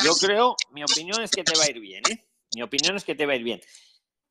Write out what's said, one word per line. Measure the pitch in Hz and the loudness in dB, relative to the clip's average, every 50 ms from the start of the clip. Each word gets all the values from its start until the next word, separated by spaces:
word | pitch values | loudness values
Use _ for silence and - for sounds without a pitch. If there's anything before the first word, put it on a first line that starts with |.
| 135 | 2
Yo | 156 170 | 2 4
creo, | - 185 190 202 214 247 254 214 - - _ | 4 2 2 4 4 4 2 2 -2 -6 _
mi | 135 147 147 | -8 -6 -4
opinión | 143 - 156 160 180 208 226 226 | -2 -2 -2 -2 -4 -6 -4 -4
es | 196 | -4
que | - 196 170 | -4 -2 0
te | 160 160 | 0 2
va | 160 156 | 2 2
a | 147 | 2
ir | 120 117 | 0 -4
bien, | 107 95 95 98 113 - | -12 -14 -6 -2 0 0
¿eh? | 226 - _ _ _ _ _ - - | -2 -2 _ _ _ _ _ -12 -10
Mi | 113 | -8
opinión | 120 107 - 139 151 175 196 | -8 -4 0 2 2 2 2
es | 196 - | 0 -4
que | - 151 | -4 -4
te | 139 151 | -2 0
va | 143 139 | 0 0
a | |
ir | 123 117 | 0 -2
bien. | 120 110 95 - - - - _ _ _ _ _ _ _ _ _ _ | -4 -6 -8 -10 -18 -20 -20 _ _ _ _ _ _ _ _ _ _